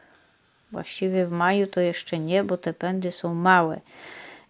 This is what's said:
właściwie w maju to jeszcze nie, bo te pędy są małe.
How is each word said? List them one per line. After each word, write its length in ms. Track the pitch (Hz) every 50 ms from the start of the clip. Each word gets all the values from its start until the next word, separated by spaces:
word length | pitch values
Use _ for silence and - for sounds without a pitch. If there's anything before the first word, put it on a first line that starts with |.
| _ _ _ _ _ _ _ _ _ _ _ _ _ _
właściwie 540 | 214 - - - - - 190 190 185 185 180
w 60 | 175
maju 360 | 170 170 170 180 196 202 196 196
to 120 | - 180
jeszcze 400 | 180 175 170 - - - - 165
nie, 240 | 156 160 180 196 196
bo 140 | 202 185 175
te 160 | - 170 160
pędy 380 | - - 180 185 190 180 180
są 220 | 175 - - 175 170
małe. 460 | 170 175 185 185 180 170 160 160 - - _ - - - - - - - - - - _ _